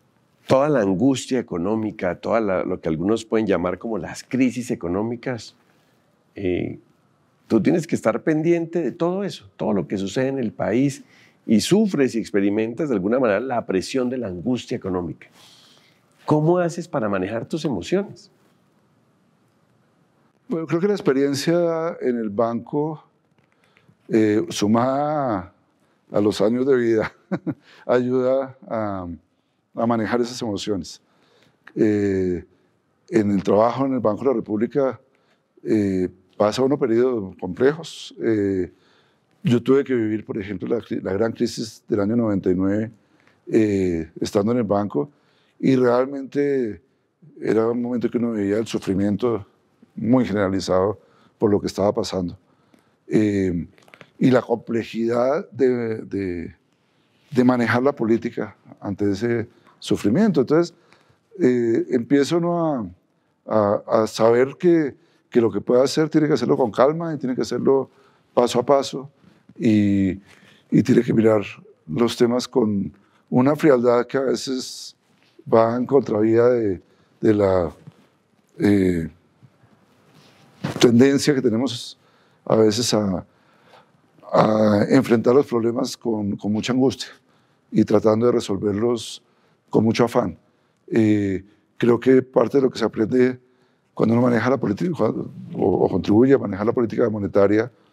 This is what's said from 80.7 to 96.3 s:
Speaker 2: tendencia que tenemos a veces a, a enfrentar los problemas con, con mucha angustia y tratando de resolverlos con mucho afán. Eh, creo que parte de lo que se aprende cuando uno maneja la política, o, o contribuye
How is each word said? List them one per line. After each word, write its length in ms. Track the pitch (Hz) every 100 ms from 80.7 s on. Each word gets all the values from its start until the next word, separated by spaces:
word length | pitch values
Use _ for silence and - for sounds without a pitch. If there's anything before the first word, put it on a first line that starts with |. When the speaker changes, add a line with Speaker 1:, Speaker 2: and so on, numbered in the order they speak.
| -
Speaker 2:
tendencia 560 | 127 117 139 139 151
que 80 | 131
tenemos 560 | 123 107 131 117 - - _ _ _ _
a 100 | -
veces 400 | 110 110 107 120
a, 320 | 110 101 87 - _ _ _ _ - _ _ _ _ -
a 540 | 120 107 107 107 104 -
enfrentar 460 | 139 - 117 123
los 120 | 123 -
problemas 500 | 120 113 120 127 -
con, 400 | 117 107 101 -
con 160 | 104
mucha 200 | 107 -
angustia 360 | 127 131 - - - _ _ _ _ -
y 120 | -
tratando 420 | 104 107 107 110 120
de 60 |
resolverlos 920 | 117 107 95 104 101 117 117 - - _ _ _ _ -
con 140 | 117
mucho 200 | 110 110
afán. 340 | 117 127 101 82 _ _ _ _ -
Eh, 560 | 117 107 104 98 92 - _ _ -
creo 220 | 120 117
que 240 | 131 131
parte 360 | 127 127 113 143
de 40 |
lo 80 | 127
que 80 | 104
se 60 |
aprende 560 | 107 110 107 127 127 127 _ _ _ _ _
cuando 200 | - 107
uno 80 | 117
maneja 260 | 123 120 123
la 100 | 131
política, 340 | 113 101 175 160
o, 220 | 104 - - - -
o 340 | - 98 90 -
contribuye 460 | 95 90 107 131